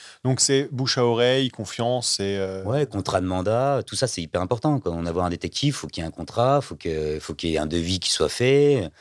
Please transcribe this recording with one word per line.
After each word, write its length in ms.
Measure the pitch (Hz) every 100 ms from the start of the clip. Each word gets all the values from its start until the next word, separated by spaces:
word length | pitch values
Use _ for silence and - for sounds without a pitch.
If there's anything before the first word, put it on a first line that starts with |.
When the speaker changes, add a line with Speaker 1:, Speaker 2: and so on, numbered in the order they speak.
| - - 127
Speaker 1:
donc 160 | 131
c'est 260 | - 135 143
bouche 240 | 127 131 -
à 80 | 120
oreille, 420 | 117 120 131 131
confiance 720 | - 104 - 117 123 113 -
et, 160 | 98 98
euh, 280 | 95 95 95
Speaker 2:
Ouais, 200 | 135 139
contrat 360 | 104 92 95
de 60 | 92
mandat, 540 | 92 92 113 139 135 -
tout 100 | 101
ça, 120 | 127
c'est 140 | -
hyper 200 | 80 90
important. 380 | 90 113 151 139
Quand 100 | 90
on 120 | 85
va 80 | 85
voir 140 | 85 90
un 20 |
détective, 440 | 85 85 - 143
faut 140 | - 71
qu'il 160 | -
y 20 | 82
ait 40 |
un 20 |
contrat, 480 | 82 - - 123 143
faut 160 | - 76
que, 420 | 85 78 78 76
faut 120 | -
qu'il 180 | 78 85
y 40 | 78
ait 40 |
un 60 | 76
devis 360 | 85 85 92
qui 100 | -
soit 160 | - 78
fait. 640 | - 123 139 143 135 80 -